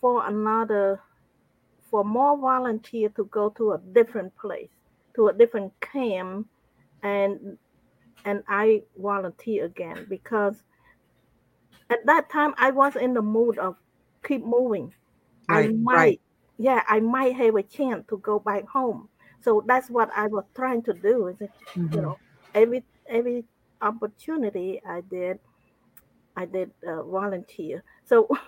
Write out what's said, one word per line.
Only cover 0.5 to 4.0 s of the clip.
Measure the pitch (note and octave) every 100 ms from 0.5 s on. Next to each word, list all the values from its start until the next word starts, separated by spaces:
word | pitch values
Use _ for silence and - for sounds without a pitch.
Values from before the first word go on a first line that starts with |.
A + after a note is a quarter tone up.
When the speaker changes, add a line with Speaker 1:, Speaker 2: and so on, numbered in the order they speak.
| A3+ A3 G#3 G3 G3 _ _ _ _ _ _ _ _ _
Speaker 1:
for | G#3+
more | G3+ A#3 C#4+ D4
volunteer | C4 C4 B3+ A3 - A#3 G#3+
to | A3 G#3
go | G#3+ G#3
to | G#3 G#3+
a | F3
different | F#3 F#3+